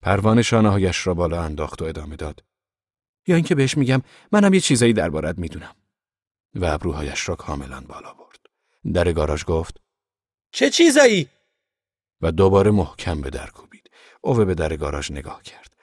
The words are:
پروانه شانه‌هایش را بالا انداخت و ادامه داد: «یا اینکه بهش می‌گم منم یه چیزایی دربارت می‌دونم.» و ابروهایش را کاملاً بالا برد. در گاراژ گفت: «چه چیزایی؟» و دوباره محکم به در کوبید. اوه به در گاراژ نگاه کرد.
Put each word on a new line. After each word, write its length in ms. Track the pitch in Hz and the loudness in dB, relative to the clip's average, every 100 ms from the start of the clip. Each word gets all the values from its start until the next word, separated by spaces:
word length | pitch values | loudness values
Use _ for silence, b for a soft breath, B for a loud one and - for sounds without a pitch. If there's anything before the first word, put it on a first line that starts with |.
پروانه 400 | - 101 104 113 | 0 0 4 2
شانه‌هایش 640 | 117 113 110 101 95 87 - | 4 2 4 2 0 -2 -4
را 60 | |
بالا 300 | 85 87 85 | -2 -2 -2
انداخت 380 | 82 76 76 - | -6 -6 -8 -8
و 40 | 80 | -10
ادامه 300 | 76 76 76 | -10 -14 -12
داد: 280 | 76 73 _ _ _ _ _ _ _ _ - | -12 -14 _ _ _ _ _ _ _ _ 0
«یا 80 | 170 | 0
اینکه 200 | 160 156 | 2 2
بهش 220 | 135 - | 2 0
می‌گم 240 | 127 131 b b b | 2 0 b b b
منم 220 | 208 202 | 4 4
یه 60 | 190 | 4
چیزایی 340 | - 120 120 | 2 4 4
دربارت 440 | 107 85 78 76 90 | 4 0 -2 -6 -6
می‌دونم.» 380 | 85 80 - - _ _ _ _ _ _ _ - | -8 -10 -16 -20 _ _ _ _ _ _ _ -6
و 100 | 90 | -4
ابروهایش 640 | 76 90 76 73 - - | -2 -4 -6 -6 -8 -8
را 60 | 87 | -10
کاملاً 460 | - 73 67 67 | -8 -10 -10 -16
بالا 320 | 67 - - | -18 -20 -20
برد. 260 | - - _ _ _ _ _ - | -20 -20 _ _ _ _ _ -4
در 180 | 85 87 | 0 0
گاراژ 340 | 80 76 76 - | 0 -2 -4 -2
گفت: 360 | 82 - - _ _ _ _ _ _ _ | -4 -4 -14 _ _ _ _ _ _ _
«چه 180 | - 269 | -2 -2
چیزایی؟» 600 | - 339 277 269 202 135 _ _ _ _ _ _ _ _ _ | 4 4 6 6 6 0 _ _ _ _ _ _ _ _ _
و 100 | 82 | -4
دوباره 400 | 80 95 98 98 | 2 4 4 4
محکم 500 | 107 85 - - 80 | 2 0 -6 -8 -6
به 80 | 69 | -6
در 200 | 65 - | -10 -14
کوبید. 400 | - - - _ b b b | -20 -20 -20 _ b b b
اوه 240 | - 123 101 | -2 2 2
به 100 | 87 | 0
در 200 | 80 78 | -2 -4
گاراژ 360 | 73 73 71 | -6 -6 -8
نگاه 320 | 73 67 - | -10 -12 -18
کرد. 320 | - - - _ | -20 -20 -20 _